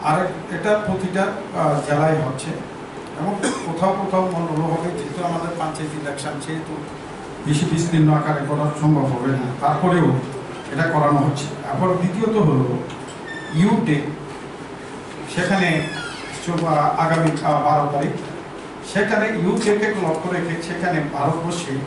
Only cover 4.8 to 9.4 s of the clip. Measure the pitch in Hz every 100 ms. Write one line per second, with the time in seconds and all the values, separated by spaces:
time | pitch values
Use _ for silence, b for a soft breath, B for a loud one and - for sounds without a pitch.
4.8 | 175 - - 170 175 170 165 165 156 151
5.8 | 156 151 147 139 147 143 135 160 160 151
6.8 | 151 - - - - - - 151 165 160
7.8 | 165 160 151 151 156 143 135 147 151 -
8.8 | 151 151 135 123 131 127